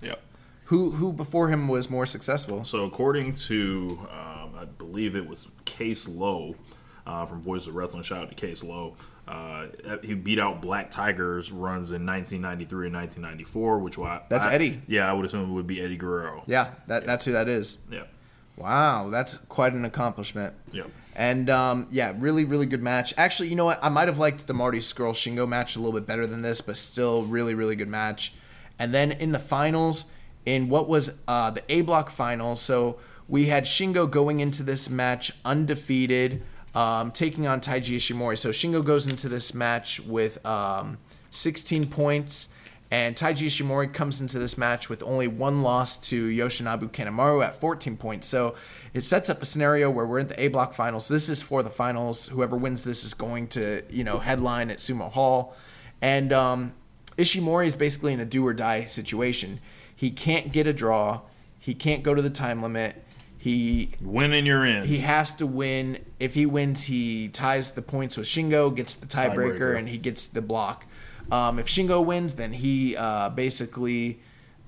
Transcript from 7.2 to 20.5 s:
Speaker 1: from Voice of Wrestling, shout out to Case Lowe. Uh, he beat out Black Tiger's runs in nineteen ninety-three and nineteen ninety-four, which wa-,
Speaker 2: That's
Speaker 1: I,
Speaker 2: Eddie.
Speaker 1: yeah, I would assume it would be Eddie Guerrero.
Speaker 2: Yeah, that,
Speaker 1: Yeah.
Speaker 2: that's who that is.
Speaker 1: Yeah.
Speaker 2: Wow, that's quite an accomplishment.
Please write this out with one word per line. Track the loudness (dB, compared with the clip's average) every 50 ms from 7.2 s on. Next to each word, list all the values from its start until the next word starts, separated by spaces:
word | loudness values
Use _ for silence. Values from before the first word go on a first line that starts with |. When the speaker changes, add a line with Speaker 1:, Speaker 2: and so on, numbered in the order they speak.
| -8
Speaker 1:
from | -8 -10 -10
Voice | -6 -6 -6 -6 -6
of | -8 -8
Wrestling, | -6 -6 -6 -8 -10
shout | -10 -8 -8 -8
out | -10 -12
to | -10
Case | -10 -10 -10 -8 -10
Lowe. | -10 -10 -10 -10 -10 -10 -12 -16 -20 -20 -20 -20 -16
Uh, | -14 -12 -12 -12 -10 -10 -10 -12 -12 -14 -14 -10 -10 -10 -8
he | -6 -6 -6
beat | -4 0 0 2 2
out | 2 0 -2 -4
Black | -4 -2 -2 -2 -4 -6
Tiger's | -6 -4 -4 -4 -2 -2 -2 -2 -4 -4 -6 -8
runs | -8 -6 -4 -4 -4 -4 -6 -6
in | -6 -6 -4
nineteen | -4 -4 -6 -6 -8 -8 -6
ninety-three | -6 -6 -8 -10 -10 -8 -8 -6 -6
and | -6
nineteen | -6 -8 -8 -10 -10 -12
ninety-four, | -12 -12 -12 -14 -12 -8 -6 -2 0 2 2 0
which | 0 -4 -6
wa-, | -6 -6 -6 -6 -6 -2 0
Speaker 2:
That's | 2 2 4
Speaker 1:
I, | 4 4
Speaker 2:
Eddie. | 4 2 2 -2 -4 -4 0
Speaker 1:
yeah, | 2 2 4 4
I |
would | 2 2 0
assume | -2 -2 -4 -4 -2
it |
would | -2 -4 -4 -4
be | -4 -4
Eddie | -4 -6 -6
Guerrero. | -4 -4 -4 -4 -4 -4 -6 -10 -10 -4
Speaker 2:
Yeah, | 0 2 2 2 0 -4 -12 -6 -4
that, | -4 -2
Speaker 1:
Yeah. | 0
Speaker 2:
that's | -2 -2 0 0
who | 0
that | 2 2 2 2
is. | 0 -2 -2 -4 -8 -10 -14 -14
Speaker 1:
Yeah. | -14 -14 -14 -16 -20 -20 -20 -20 -20 -20 -20 -20 _
Speaker 2:
Wow, | -8 -2 0 2 4 4 4 4 2 0 -2
that's | -2 -2 -2 -2 -6 -8 -12 -4
quite | 0 2 2 2
an | 2 0 -4
accomplishment. | -4 -2 -2 -2 -2 -2 -4 -8 -8 -6 -6 -6 -6